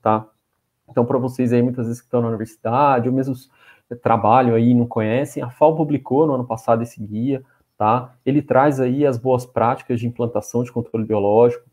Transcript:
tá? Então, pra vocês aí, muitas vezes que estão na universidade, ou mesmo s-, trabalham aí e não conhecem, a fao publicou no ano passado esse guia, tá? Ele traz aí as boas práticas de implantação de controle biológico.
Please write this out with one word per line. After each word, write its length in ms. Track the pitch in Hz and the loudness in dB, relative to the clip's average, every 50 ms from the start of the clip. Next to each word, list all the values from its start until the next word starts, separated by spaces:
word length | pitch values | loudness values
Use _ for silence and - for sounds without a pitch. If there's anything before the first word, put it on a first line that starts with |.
tá? 260 | _ 110 110 110 113 - _ _ _ _ _ _ _ _ _ _ _ _ | _ 0 0 0 -2 -8 _ _ _ _ _ _ _ _ _ _ _ _
Então, 160 | - 127 120 | -2 -2 -2
pra 140 | 123 139 127 | 0 0 -2
vocês 340 | 123 127 127 - 127 120 | -2 -4 -4 -2 0 2
aí, 80 | 123 120 | 2 2
muitas 260 | 120 123 123 127 113 | 2 0 -2 -4 -6
vezes 140 | 113 117 120 | -8 -8 -10
que 60 | _ | _
estão 160 | _ - 120 | _ -2 -2
na 60 | 117 117 | -2 -2
universidade, 840 | 113 104 113 110 - _ _ 113 117 131 147 143 131 123 113 127 | -4 -6 -8 -12 -12 _ _ -2 0 2 2 2 2 2 0 0
ou 40 | 127 | -2
mesmo 200 | 135 135 135 127 | -2 -2 -4 -6
s-, 140 | 123 - _ _ _ _ - - _ _ _ 120 120 | -10 -12 _ _ _ _ -20 -20 _ _ _ -16 -6
trabalham 520 | _ 117 113 110 107 104 117 131 127 120 113 | _ 0 0 2 4 4 4 4 4 4 2
aí 160 | 113 113 120 | 4 4 4
e 40 | 123 | 4
não 120 | 120 120 | 2 2
conhecem, 560 | 120 - 117 110 107 113 131 143 139 - - | 0 -2 -2 -2 0 0 -2 -2 -4 -8 -10
a 80 | 131 123 | -10 -10
fao 260 | - - 151 156 156 | -2 2 2 2 2
publicou 500 | 160 156 147 147 131 135 - 127 139 165 | 2 -2 -2 -2 -4 -2 -2 0 2 2
no 80 | 156 139 | 2 0
ano 120 | 123 123 | -2 -4
passado 360 | - 113 113 - - 117 113 | -6 -8 -6 0 0 0 0
esse 160 | 117 120 - - | 0 -6 -8 -14
guia, 440 | 107 101 104 110 120 135 139 131 131 _ _ _ _ _ _ | -12 -10 -6 -6 -4 -4 -4 -6 -8 _ _ _ _ _ _
tá? 380 | _ 104 107 113 127 127 - - _ _ | _ 0 0 2 0 -2 -8 -18 _ _
Ele 180 | 131 139 147 | 0 0 0
traz 380 | 143 - 123 127 135 151 139 131 | 0 2 2 2 4 2 2 0
aí 260 | 131 127 127 143 147 | 0 0 0 0 0
as 120 | 139 127 117 | 0 0 -2
boas 280 | 120 131 127 123 123 | -2 0 -2 -2 -2
práticas 540 | - _ - 113 117 131 - - - 127 113 | -6 _ 0 0 0 0 -4 -6 -6 -6 -4
de 60 | 120 | -4
implantação 580 | 120 120 - 120 113 - 107 - - - 120 123 | -6 -4 -4 -6 -4 -4 -6 -8 -4 -6 -6 -6
de 80 | 120 | -4
controle 320 | - 120 117 - - 113 107 | -6 -8 -8 -6 -6 -6 -4
biológico. 600 | 92 110 104 98 101 104 113 120 120 120 - - _ | -2 -2 0 0 2 4 4 4 4 2 -2 -12 _